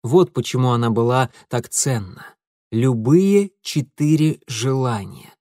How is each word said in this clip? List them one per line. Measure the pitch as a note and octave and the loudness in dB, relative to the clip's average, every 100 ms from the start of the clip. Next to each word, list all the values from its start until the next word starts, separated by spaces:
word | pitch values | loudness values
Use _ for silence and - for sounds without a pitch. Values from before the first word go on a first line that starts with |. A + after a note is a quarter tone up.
Вот | A#2 E3 F3+ | 2 2 2
почему | - A#2 B2+ B2+ | -2 -4 -2 0
она | A#2+ A#2 | 2 0
была | A2+ A#2 B2+ B2 - _ | 0 0 0 -2 -6 _
так | B2 - | -8 -6
ценна. | - C#3+ A#2+ F#2 - - _ _ _ _ | -6 -4 -4 -8 -18 -20 _ _ _ _
Любые | A2+ C3 A#2+ A2 E3 G3 G3+ G3 _ | -2 0 0 2 4 4 2 0 _
четыре | - D#3 - _ D3+ D#3 D#3 - - | -8 -6 -6 _ 0 2 2 -2 -10
желания. | A2+ B2 C3 B2+ G#2+ F#2+ F#2+ - _ | -6 -4 -2 -2 -4 -8 -16 -20 _